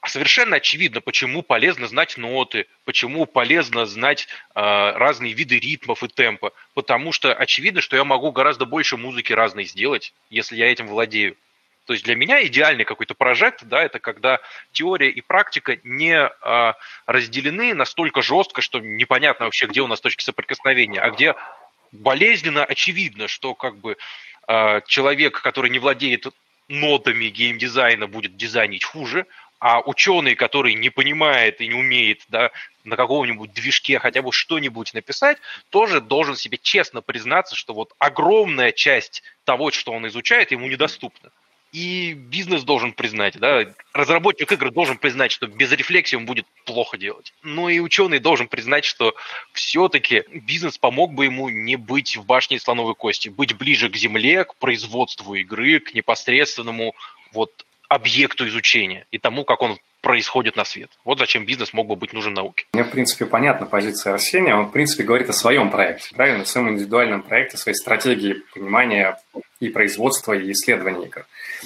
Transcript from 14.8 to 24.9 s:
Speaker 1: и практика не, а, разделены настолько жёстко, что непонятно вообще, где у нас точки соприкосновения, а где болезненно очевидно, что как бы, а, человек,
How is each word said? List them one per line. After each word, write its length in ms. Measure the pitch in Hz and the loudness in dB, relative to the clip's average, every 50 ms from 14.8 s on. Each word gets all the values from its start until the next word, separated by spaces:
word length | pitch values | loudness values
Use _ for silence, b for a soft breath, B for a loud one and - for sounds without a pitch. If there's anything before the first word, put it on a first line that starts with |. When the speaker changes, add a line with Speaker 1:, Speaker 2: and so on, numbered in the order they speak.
| 156 180 190 175 139 135 | -2 0 0 2 2 0
Speaker 1:
и 100 | - 123 | 0 -2
практика 580 | - - - 190 202 - - 147 - 143 120 - | -4 0 2 2 2 2 -2 -6 -4 -4 -4 -4
не, 340 | - 123 123 139 156 170 165 156 | -6 -10 -6 -2 0 2 4 4
а, 580 | 143 120 - - - - 117 120 117 113 110 - B B B B B | 2 2 -2 -4 -2 0 2 4 4 2 0 -2 B B B B B
разделены 680 | B 117 131 117 110 117 135 131 147 165 202 240 247 214 | B 2 2 2 0 -4 -4 -4 -4 -2 -2 -2 0 0
настолько 480 | 151 127 - - - 170 151 - 139 | 0 0 -2 -2 -2 -2 -2 0 0
жёстко, 380 | 117 - 139 185 190 - - - | 0 2 2 2 2 0 -2 -4
что 180 | 117 - - 123 | -4 -4 -4 -6
непонятно 680 | 110 110 107 110 123 - 131 127 147 147 127 - 120 | -6 -4 -2 0 2 2 2 4 4 4 2 2 -2
вообще, 200 | 113 - - 135 | -2 -2 -2 -2
где 140 | 110 101 127 | 0 0 0
у 60 | 135 | 0
нас 140 | 120 113 - | 0 -2 -2
точки 220 | - 123 - - | -2 -2 -4 -4
соприкосновения, 800 | - - - - - - 135 - - 135 131 127 117 104 101 95 | -6 -6 -6 -6 -6 -8 -6 -2 0 0 2 2 2 0 0 -2
а 100 | - 110 | -2 -2
где 240 | 104 113 143 160 - B B B B B B B B _ _ _ | 0 2 2 2 2 B B B B B B B B _ _ _
болезненно 720 | - 104 110 131 131 143 202 226 233 175 147 165 147 147 143 | -10 -4 0 0 2 4 4 4 4 2 0 -2 0 0 0
очевидно, 640 | - 139 - - 190 175 180 190 151 104 107 107 | 0 0 -2 -2 -2 -2 -2 -4 -6 -6 -8 -8
что 280 | 98 - - - 135 123 | -8 -8 -8 -8 -8 -8
как 220 | - - 127 104 101 | -6 -8 -8 -8 -8
бы, 180 | 101 113 101 - B B B B B B B B B | -10 -10 -10 -10 B B B B B B B B B
а, 360 | - 113 110 110 107 107 104 | 2 4 4 6 4 4 2
человек, 580 | - - | 2 0